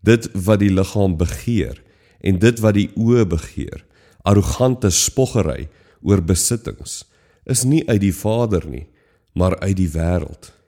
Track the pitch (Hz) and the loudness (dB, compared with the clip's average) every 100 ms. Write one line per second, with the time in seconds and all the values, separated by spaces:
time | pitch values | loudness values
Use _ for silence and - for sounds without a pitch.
0 | - 117 - 101 92 104 101 92 95 104 | 4 4 2 -4 0 2 4 2 0 0
1 | 98 82 87 - - 117 67 - _ _ | 0 0 -2 -4 -4 -2 -4 -8 _ _
2 | _ _ - 92 220 220 151 104 - - | _ _ -2 4 4 4 2 2 0 -2
3 | 113 120 101 82 - - - - _ _ | 2 2 2 -2 -6 -12 -10 -12 _ _
4 | _ _ 98 101 - - 127 127 101 87 | _ _ 2 2 2 0 0 2 0 0
5 | - - 131 120 82 62 69 _ _ _ | -2 0 0 0 -2 -4 -12 _ _ _
6 | - 98 82 90 - 117 - - - - | 0 0 2 0 0 -4 -6 -12 -14 -16
7 | - _ _ _ - 127 127 156 156 107 | -18 _ _ _ -4 -2 2 0 2 2
8 | 98 87 104 113 117 92 78 62 80 _ | 2 -2 -2 -2 0 -2 -4 -14 -14 _
9 | _ _ _ - 92 87 98 92 90 80 | _ _ _ -2 0 0 -2 0 -2 -2
10 | 82 87 78 - - _ | -2 -2 -4 -14 -20 _